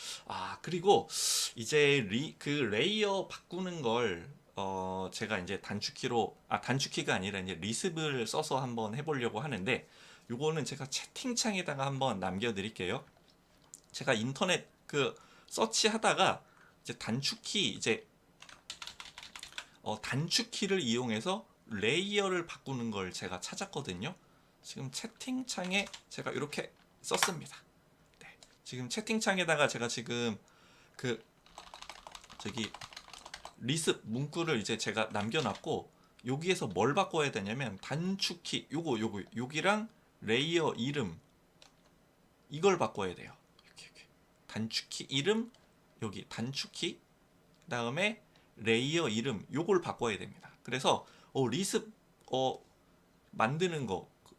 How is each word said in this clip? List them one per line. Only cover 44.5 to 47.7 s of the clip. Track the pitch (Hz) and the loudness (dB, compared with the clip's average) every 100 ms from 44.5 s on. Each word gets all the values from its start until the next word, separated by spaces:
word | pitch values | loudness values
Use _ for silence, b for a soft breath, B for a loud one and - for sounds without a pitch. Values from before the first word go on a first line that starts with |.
| 101 110 - - - - | -6 -4 -4 -6 -8 -2
이름, | 135 165 220 226 - _ _ _ - | 0 2 2 0 -8 _ _ _ -8
여기 | 110 95 - | -6 -6 -10
단축키, | - 117 135 - - 170 - _ _ _ _ _ _ | -6 -6 -6 -8 -6 -6 -6 _ _ _ _ _ _
그다음에 | - | -6